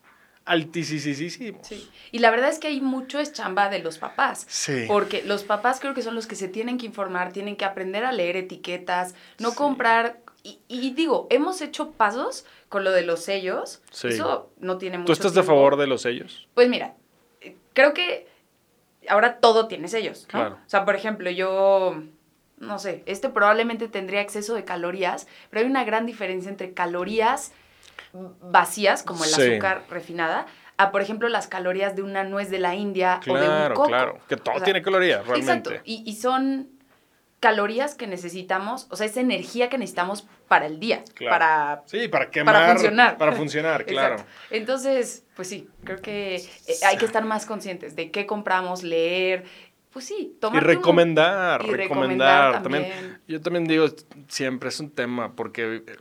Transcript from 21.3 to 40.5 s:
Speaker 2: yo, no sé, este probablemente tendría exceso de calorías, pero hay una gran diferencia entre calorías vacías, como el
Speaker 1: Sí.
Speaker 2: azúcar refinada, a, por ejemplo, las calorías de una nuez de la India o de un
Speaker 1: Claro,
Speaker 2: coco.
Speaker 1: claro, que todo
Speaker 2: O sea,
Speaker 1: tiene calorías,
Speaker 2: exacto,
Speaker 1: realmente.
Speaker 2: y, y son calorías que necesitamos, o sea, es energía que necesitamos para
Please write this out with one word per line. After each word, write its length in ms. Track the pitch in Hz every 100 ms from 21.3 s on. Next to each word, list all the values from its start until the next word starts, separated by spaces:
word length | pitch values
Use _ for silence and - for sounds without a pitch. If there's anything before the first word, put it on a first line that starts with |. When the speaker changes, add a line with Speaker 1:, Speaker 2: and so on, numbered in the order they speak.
Speaker 2:
yo, 720 | 180 190 190 196 196 185 160 156 _ _ _ _ _
no 200 | - 202
sé, 240 | 196 170 -
este 220 | 196 269
probablemente 580 | 240 202 220 233 226 226
tendría 340 | 202 190 196
exceso 340 | 202 208 208 233
de 80 |
calorías, 640 | 190 175 175 190 180 - - - -
pero 100 | 214
hay 60 | 247
una 140 | 269
gran 200 | 220 220
diferencia 460 | 233 220 190 185 185
entre 240 | 202 185
calorías 800 | 185 175 175 180 220 214 277 - - _ _ - - - 185 185 -
vacías, 600 | 180 180 175 - 196 226
como 220 | - 175
el 60 | 156
Speaker 1:
Sí. 100 | 156
Speaker 2:
azúcar 420 | 123 110 98 190 -
refinada, 580 | 170 170 170 160 202 - - - -
a, 140 | 196
por 100 | 196
ejemplo, 280 | 196 220 233
las 160 | 220 190
calorías 500 | 185 180 185 196 196
de 60 |
una 220 | 196 196
nuez 260 | 190 196 196
de 80 | 190
la 160 | 180
India 460 | 185 208 185 180 180 -
o 80 |
de 60 | 135
un 60 | 151
Speaker 1:
Claro, 280 | 156 147
Speaker 2:
coco. 140 | 120 123
Speaker 1:
claro, 300 | 120 131 - -
que 80 | 131
todo 180 | -
Speaker 2:
O 40 | 131
sea, 60 |
Speaker 1:
tiene 180 | 185 190
calorías, 380 | 170 190 180 107 147
Speaker 2:
exacto, 360 | 277 - - -
Speaker 1:
realmente. 100 | 104 -
Speaker 2:
y, 120 | 220
y 120 | 226 214
son 520 | 247 262 269 269 277 _ _ _ _ _ _ -
calorías 540 | 233 214 208 226 294
que 120 | 285 226
necesitamos, 800 | 180 175 180 185 185 202 254 -
o 60 | 185
sea, 100 | 214
es 100 | 220
energía 540 | 254 190 180 240 247
que 80 | 262
necesitamos 480 | 190 - 180 208 - _
para 200 | -